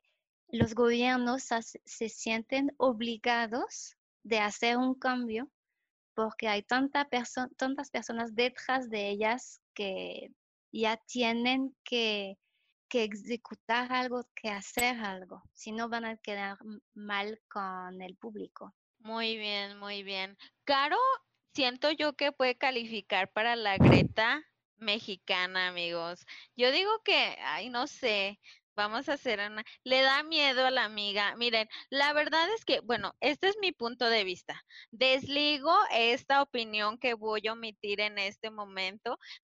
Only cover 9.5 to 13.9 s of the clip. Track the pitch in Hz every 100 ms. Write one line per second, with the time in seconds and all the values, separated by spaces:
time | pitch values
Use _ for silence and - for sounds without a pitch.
9.5 | - _ - 202 185 180 - - _ _
10.5 | _ _ 220 220 226 - 247 233 233 240
11.5 | 262 269 - - 240 226 208 196 196 _
12.5 | _ _ _ - 247 214 208 196 233 -
13.5 | 214 - 233 247